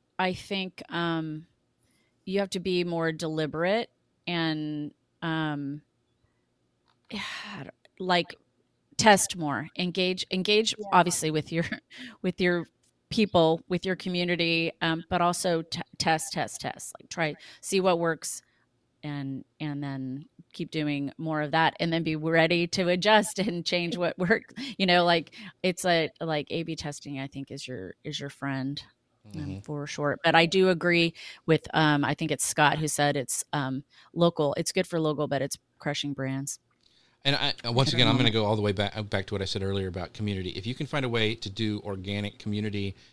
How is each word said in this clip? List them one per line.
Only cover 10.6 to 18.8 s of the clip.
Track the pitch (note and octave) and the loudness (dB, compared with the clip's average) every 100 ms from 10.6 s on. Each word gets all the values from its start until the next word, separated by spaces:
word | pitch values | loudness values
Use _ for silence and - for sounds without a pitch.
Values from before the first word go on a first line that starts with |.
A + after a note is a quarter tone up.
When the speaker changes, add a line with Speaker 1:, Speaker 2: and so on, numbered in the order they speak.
| A3+ - | 4 -2
Speaker 2:
Yeah. | G3+ | 2
Speaker 1:
obviously | F#3+ E3+ - D#3 | 4 4 2 0
with | D#3 D3 | 0 -2
your, | E3 | -2
<laughs> | E3 - _ - B3+ - | -2 -6 _ -18 -18 -6
with | F#3 - | -6 0
your | F3+ F3 E3 _ _ _ - | 2 2 -2 _ _ _ -6
people, | - G#3 F3+ D#3+ E3 - | 0 4 6 6 4 0
with | F3+ | -4
your | F#3+ F3+ | -2 -4
community, | F#3+ F3+ F3 F3 E3+ E3 E3 - | -2 -2 0 0 2 2 -2 -2
um, | E3 D#3+ - | -2 -2 -2
but | F3+ | 0
also | F3 F3 F#3 E3 | 2 2 0 0
t-, | E3 F3 - - | -2 -8 -10 -4
test, | E3+ D#3+ - | 0 0 -2
test, | E3 C3+ - | -6 -6 -6
test, | C3 - - - | -10 -10 -14 -16
like, | - | -14
try, | - D#3 - - - | -4 -2 -4 -14 -14
see | - F#3+ | -2 2
what | F#3 E3+ | 4 4
works, | E3+ D#3 - - _ _ _ _ | 2 -2 -6 -10 _ _ _ _